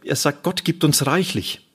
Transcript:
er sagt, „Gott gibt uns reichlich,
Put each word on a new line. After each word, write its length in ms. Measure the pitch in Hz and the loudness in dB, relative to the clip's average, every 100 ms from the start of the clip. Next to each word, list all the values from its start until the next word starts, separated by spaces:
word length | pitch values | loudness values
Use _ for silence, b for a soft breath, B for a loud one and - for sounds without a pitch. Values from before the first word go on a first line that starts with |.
er 120 | - 139 | -4 0
sagt, 280 | 151 143 | 0 0
„Gott 200 | 180 185 | -4 -2
gibt 200 | - 165 | -2 0
uns 200 | 151 147 | 2 2
reichlich, 640 | 135 165 185 - - - _ | 2 2 0 -2 -4 -8 _